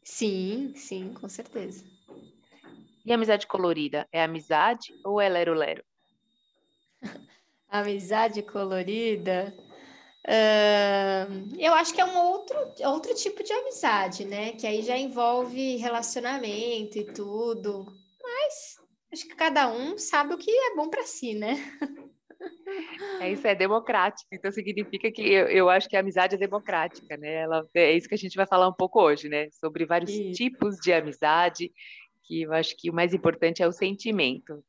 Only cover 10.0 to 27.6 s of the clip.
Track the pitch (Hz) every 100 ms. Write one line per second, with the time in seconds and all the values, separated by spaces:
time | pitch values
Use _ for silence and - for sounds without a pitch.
10 | _ _ - 220 214 214 208 208 202 196
11 | 196 190 196 190 196 339 320 320 330 359
12 | 370 370 349 392 - 587 539 - 277 311
13 | 392 - 403 415 427 453 523 - 269 208
14 | 190 185 196 202 214 226 220 214 226 247
15 | 269 240 240 247 247 254 269 247 240 233
16 | 233 254 240 269 220 208 233 226 208 214
17 | 208 - 202 208 233 220 208 202 196 -
18 | _ _ 494 494 587 605 - - _ _
19 | - 330 - - 320 285 254 233 277 415
20 | - 302 294 339 - 480 508 359 311 294
21 | - - 247 214 214 285 - - 285 -
22 | - _ _ - 359 - 392 381 - -
23 | 403 381 185 208 220 185 190 220 226 214
24 | 185 - - 190 196 196 196 202 202 196
25 | 226 220 208 196 - 185 180 185 196 196
26 | 190 180 185 196 196 208 202 180 165 -
27 | - 147 151 160 160 160